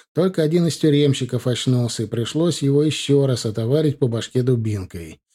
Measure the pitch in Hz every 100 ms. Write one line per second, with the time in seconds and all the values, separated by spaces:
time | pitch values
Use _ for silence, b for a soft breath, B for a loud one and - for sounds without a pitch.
0 | - - 185 185 156 175 170 - 156 143
1 | 147 127 127 123 127 117 - 123 120 -
2 | 110 110 113 151 170 147 139 143 151 -
3 | - 143 139 123 117 107 113 147 156 131
4 | 131 113 - 123 123 120 110 107 92 90
5 | 82 80 _